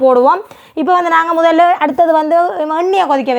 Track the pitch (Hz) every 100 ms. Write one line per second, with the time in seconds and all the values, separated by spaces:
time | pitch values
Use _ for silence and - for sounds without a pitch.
0 | 262 247 262 359 - - - - 311 359
1 | 339 330 330 330 330 330 349 359 294 262
2 | 330 320 311 339 349 392 302 320 359 392
3 | 320 285 262